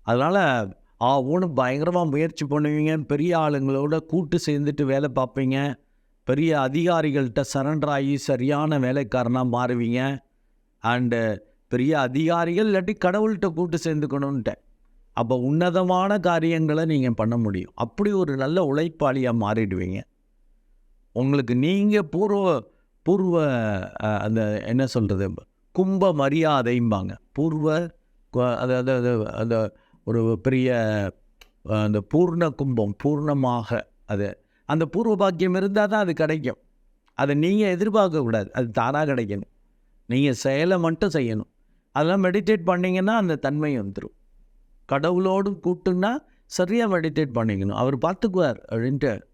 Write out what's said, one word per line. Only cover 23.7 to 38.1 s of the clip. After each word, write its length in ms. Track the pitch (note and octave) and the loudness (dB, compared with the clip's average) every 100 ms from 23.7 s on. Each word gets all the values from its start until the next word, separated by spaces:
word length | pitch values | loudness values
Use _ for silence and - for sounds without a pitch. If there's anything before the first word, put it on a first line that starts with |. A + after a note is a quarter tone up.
| G2+ F#2+ - | -2 -6 -6
அ, 140 | G#2+ G#2+ | -2 -2
அந்த 440 | G2+ A2+ G#2+ G#2+ | 0 0 0 -2
என்ன 220 | - A#2+ C3+ | -2 0 0
சொல்றது? 460 | B2 G#2 G2 G2 F2 - _ _ | 0 0 0 -2 -6 -16 _ _
கும்ப 400 | - F#3+ F#3+ F#3+ | -2 0 2 2
மரியாதைம்பாங்க. 1040 | D#3 C#3 D3+ D#3 C#3+ A#2+ B2 A#2+ G#2 F#2 G2 _ | 2 0 2 2 2 2 2 2 0 -2 -10 _
பூர்வ, 580 | - D#3 D#3 D3+ D#3 F3 - _ _ _ | -4 -2 0 0 0 -2 -10 _ _ _
கு-, 240 | B2 B2 A#2+ | -2 0 0
அது, 200 | B2+ B2+ | 0 0
அது, 160 | B2+ | 2
அது, 400 | B2+ B2 A#2+ G#2+ | 2 2 0 -2
அந்த 440 | - A2+ A#2 G#2+ - _ _ | -4 0 0 0 -6 _ _
ஒரு 340 | - A2+ A2+ A2 | -2 0 2 0
பெரிய, 320 | C3 C3 B2+ A#2+ A2 G#2+ G2 - _ _ - _ - | 0 2 2 2 0 0 -2 -6 _ _ -20 _ -4
அ, 120 | G#2+ | 0
அந்த 200 | G#2+ G#2+ G2 | 2 0 0
பூர்ண 360 | D3+ F3+ E3+ E3+ | 2 2 2 -2
கும்பம், 460 | C3 C#3 A#2+ G#2 G2+ | 0 -2 0 -2 -2
பூர்ணமாக 760 | C#3+ D3 D3+ C#3+ C3 A#2+ A2 A#2 - _ - | -2 -2 0 0 0 0 -2 -6 -6 _ -6
அது. 320 | G#2 G2+ F#2 _ _ | -4 -4 -6 _ _
அந்த 220 | - D3+ D#3+ | -4 -2 0
பூர்வ 300 | F3 A#3 G#3 | -2 0 2
பாக்கியம் 380 | G3 E3+ F#3 | 0 2 0
இருந்தா 320 | F3+ G3 G3+ G#3 | 0 0 0 0
தான் 140 | G#3+ | 0
அது 140 | F#3+ | 0
கிடைக்கும். 440 | D#3+ D#3 D#3 B2+ G#2+ _ _ _ _ _ | 0 0 0 -4 -8 _ _ _ _ _
அதை 200 | - C#3 | -4 0
நீங்க 320 | C#3+ D#3+ G3+ G#3+ | 2 2 2 2
எதிர்பார்க்க 540 | F3+ G#3 G#3+ F#3+ | 2 0 2 2